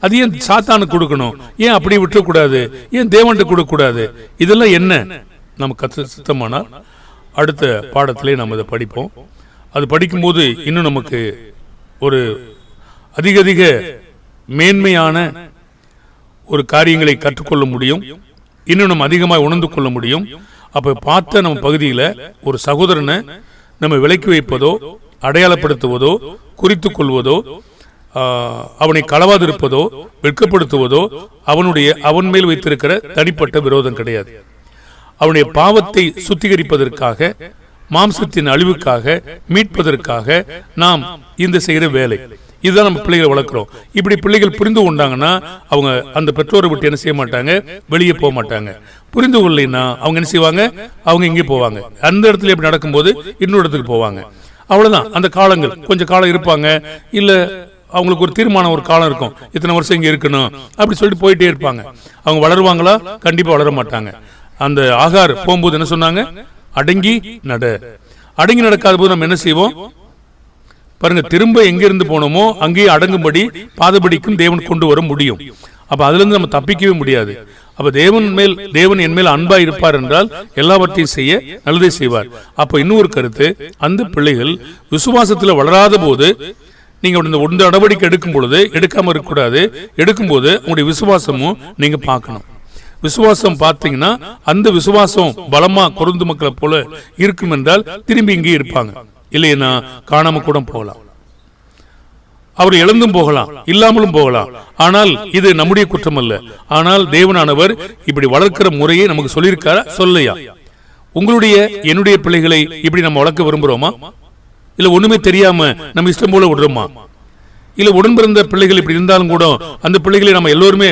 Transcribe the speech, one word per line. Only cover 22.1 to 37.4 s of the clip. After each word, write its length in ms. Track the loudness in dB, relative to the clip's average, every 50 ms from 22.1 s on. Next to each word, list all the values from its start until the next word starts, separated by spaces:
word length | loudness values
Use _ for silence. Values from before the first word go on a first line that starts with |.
| -4 -8 -16 -20 -18 _
ஒரு 160 | -8 -6 -6 -4
சகோதரனை 580 | -2 -2 -2 0 2 0 0 0 -2 -4 -4 -6 -6 -12 -18 -20 -20 -20 _ _ _ _ _ -6
நம்ம 160 | -4 -2 0
விலக்கி 320 | 2 2 2 0 0 0 0
வைப்பதோ, 420 | 0 0 0 -2 -4 -2 0 -2 -2 -4 -8 -14 -20 -20 -20 _ _ -8
அடையாளப்படுத்துவதோ, 920 | -6 -2 0 2 2 2 2 2 0 -2 -2 -2 -4 -4 -2 0 0 0 0 -2 -6 -12 -20 -20 -20 -20 -8
குறித்து 320 | -2 0 0 0 0 -2 -6
கொள்வதோ, 460 | -4 -4 -4 -2 -2 -2 0 0 -2 -2 -4 -8 -14 -20 -20 _ _ _ -20 _ _ _ _ -12 -8
ஆ, 60 | -6 -6 -4 -4 -6 -6 -8 -10 -12 -14 -12 -6 -2
அவனை 240 | 0 0 0 0
களவாதிருப்பதோ, 800 | -2 0 2 2 4 4 4 4 2 0 -2 -2 -2 -2 0 0 -2 -2 -4 -12 -20 -20 _ _
வெட்கப்படுத்துவதோ 800 | -4 -4 -2 0 0 2 2 0 0 0 -2 -2 0 2 0 0 0 -2 -6 -12 -20 -20 _ _ -4
அவனுடைய, 440 | -2 0 0 0 0 0 2 2 0 0 0
அவன் 260 | 0 0 2 2 0 2
மேல் 180 | 2 2 2
வைத்திருக்கிற 460 | 2 0 -2 -2 -4 -4 -2 -2 -2 -2 -2 -4 -6 -4
தனிப்பட்ட 460 | -2 -2 -2 -2 -4 -4 -2 -2 -2
விரோதம் 340 | 0 0 0 0 0 -2 -4
கிடையாது. 360 | -8 -8 -6 -6 -8 -8 -10 -16 -20 -20 _ _ _ _ _ _ -20 -20 -20 -20 -20 -20 -14 _
அவனுடைய 280 | 0 0 2 2 2 0 0
பாவத்தை 540 | 2 2 2 4 4 2 2 0 0 0 0 -2 -4
சுத்திகரிப்பதற்காக, 1160 | -6 -6 -6 -6 -4 -2 0 0 0 0 0 -2 -2 -2 -2 -4 -4 -6 -4 -4 -2 -4 -6 -6 -8